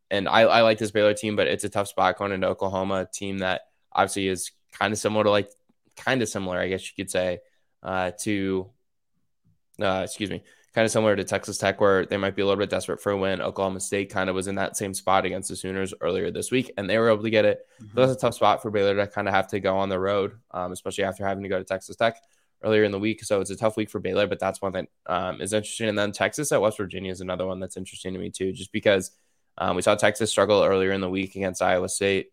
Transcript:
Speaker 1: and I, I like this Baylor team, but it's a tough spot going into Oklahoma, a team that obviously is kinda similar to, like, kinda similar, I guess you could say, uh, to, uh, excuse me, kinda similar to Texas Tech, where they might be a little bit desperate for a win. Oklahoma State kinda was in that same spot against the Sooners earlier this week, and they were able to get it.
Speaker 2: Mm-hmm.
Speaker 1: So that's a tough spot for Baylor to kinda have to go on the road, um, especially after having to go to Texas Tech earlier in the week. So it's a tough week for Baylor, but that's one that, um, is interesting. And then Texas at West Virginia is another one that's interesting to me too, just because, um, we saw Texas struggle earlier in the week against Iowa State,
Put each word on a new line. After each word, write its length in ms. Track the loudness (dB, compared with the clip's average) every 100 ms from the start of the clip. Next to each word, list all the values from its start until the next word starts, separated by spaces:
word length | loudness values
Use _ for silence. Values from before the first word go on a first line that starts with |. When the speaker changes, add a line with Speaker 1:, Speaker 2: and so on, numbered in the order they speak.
| -4
Speaker 1:
and 160 | -2 4
I, 160 | 6
I 200 | 8 8
like 160 | 6 4
this 120 | 0
Baylor 220 | 2 4
team, 240 | 2 -2 0
but 120 | 0
it's 160 | 0
a 40 | -2
tough 200 | -2 -4
spot 280 | 2 2 2
going 160 | -2
into 140 | 0 -2
Oklahoma, 560 | 0 -2 -2 -2 -2
a 20 |
team 340 | -4 -6 -8 -4
that 300 | -2 -2 -6 _ _
obviously 360 | 0 0 2 -2
is 240 | -2 -6 _ _ -2
kinda 160 | -2 0
similar 280 | 0 2
to, 60 | 4
like, 200 | 4 0 -10 _ _ _ -8
kinda 300 | -2 0 0
similar, 320 | -4 -4 -2
I 100 | -2
guess 180 | -4 -6
you 60 | -10
could 140 | -4
say, 300 | -2 -2 -4 -10 _ _ _
uh, 300 | -6 -4 -4 -4
to, 500 | -4 -2 -2 -2 -6 _ _ _ _ _ _ _ _ _ _ -4
uh, 180 | -2 -2
excuse 280 | -4 -6 -6
me, 120 | -6 -12 _ _
kinda 140 | 0 2
similar 260 | 4 4
to 100 | 2
Texas 340 | 0 -4 -4 -2
Tech, 200 | 0 4
where 280 | 4 4 2
they 100 | -2
might 180 | -2
be 60 | 0
a 60 | 0
little 120 | 0
bit 120 | 0
desperate 320 | -2 -4 -6
for 100 | -2
a 60 | 0
win. 240 | 0 -2
Oklahoma 380 | -4 -2 -4 -4
State 300 | -4 -4 -2
kinda 220 | -2 -2
was 140 | -2 -4
in 80 |
that 240 | -4 -4 -4
same 160 | -6
spot 320 | -6 2 2 2
against 240 | -4 -8
the 60 | -8
Sooners 360 | -6 -4 -6 -4
earlier 300 | -2 -2 -2
this 200 | -4 -2
week, 220 | -2 -2 -6
and 100 | -2
they 80 | 2
were 140 | 4
able 140 | 2
to 40 | 2
get 160 | 4
it. 220 | 4 2 -6 _
Speaker 2:
Mm-hmm. 120 | -8
Speaker 1:
So 120 | 2 2
that's 100 | 2
a 40 |
tough 140 | -2 2
spot 260 | 4 4
for 80 | 0
Baylor 260 | 0 2 2
to 100 | -2
kinda 240 | -2 0
have 180 | 2 0
to 120 | -2
go 160 | 0 0
on 140 | 0
the 100 | 0
road, 400 | 0 0 -2 -6 _
um, 200 | -8 -6
especially 320 | -6 -8 -2
after 220 | -2 -2 -4
having 160 | -4
to 80 | -4
go 80 | -4
to 60 |
Texas 320 | -4 -6 -6 -2
Tech 220 | -2 -2 _ _ _ _
earlier 220 | 2 4
in 80 | 4
the 60 | 2
week. 240 | -4 -4
So 200 | -2 -2
it's 80 | -2
a 60 | -2
tough 200 | -2 0
week 140 | -4
for 100 | -4
Baylor, 260 | -2 0 0
but 120 | 0
that's 240 | -4 -2
one 100 | -6
that, 160 | -6 -8 _
um, 380 | -4 -2 -2 -6
is 100 | -2
interesting. 360 | -2 -2 -4 -2
And 100 | 0
then 140 | -2
Texas 380 | 0 -2 0 0
at 120 | 2
West 160 | 2 0
Virginia 340 | -6 -6 -8
is 80 | -8
another 260 | -6 -4 -4
one 140 | -6
that's 160 | -8 -10
interesting 380 | -14 -12 -10
to 40 | -8
me 120 | -8
too, 220 | -6 -6
just 200 | -6 -8
because, 380 | -2 2 2 0 _ _ _ _ -6
um, 200 | -2 0
we 60 |
saw 120 | 2
Texas 380 | 4 4 2 -2
struggle 320 | 2 4 6
earlier 260 | 6 4 2
in 100 | 0
the 80 | -2
week 280 | -2 -4 -4
against 260 | -4 0
Iowa 260 | 2 2 0
State, 440 | 0 0 0 -2